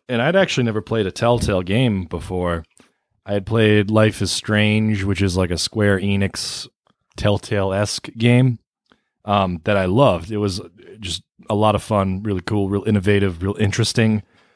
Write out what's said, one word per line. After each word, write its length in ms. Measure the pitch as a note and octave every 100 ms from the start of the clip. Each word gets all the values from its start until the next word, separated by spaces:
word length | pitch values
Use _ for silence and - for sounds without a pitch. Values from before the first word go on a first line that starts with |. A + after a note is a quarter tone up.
| -
and 120 | A#2+
I'd 140 | C#3 F#3+
actually 280 | F#3 -
never 180 | A#2 G#2+
played 240 | - A2+ F#2+
a 60 |
Telltale 500 | - A#2 A#2+ - F#2+
game 440 | F#2 G#2+ B2+ G2 F2
before. 600 | F2 F2 F2+ F2 E2+ D#2+ _ _ _ _ _ G2+
I 80 |
had 120 | G2+ G2
played 440 | A2+ G#2+ G#2+ G2+
Life 300 | G#2+ A2 -
is 100 | G2
Strange, 720 | - - G#2+ G#2+ G#2+ A2 G#2
which 180 | G2 F#2+
is 160 | G2 F2+
like 140 | F2+
a 60 | E2+
Square 420 | - A2 G2+ G2
Enix 680 | G2+ G2 G2 - - - - _ _ _ _ -
Telltale-esque 920 | G#2 G2+ - G#2 F#2+ G2 G#2 - - A2+
game, 420 | A#2+ B2 C3 A#2 _ _ _ _ _ _ G#2
um, 360 | G2+ F#2+ E2+ G#2+
that 120 | G2+
I 80 | F#2
loved. 460 | G#2+ C3+ F2 E2+
It 60 | G#2+
was 220 | G#2 F#2 - - F2 G#2+
just 220 | F#2 E2 - _ -
a 60 | G#2
lot 200 | G#2+ G2
of 80 |
fun, 400 | - G#2 F#2+ F#2+
really 180 | G#2+ F#2
cool, 280 | - G#2+ F#2+
real 140 | G2+ A2
innovative, 560 | G#2 F#2 G2+ G2 E2+
real 120 | F#2+ G2+
interesting. 640 | G2+ G#2+ A2 - A2+ G#2+ - _ _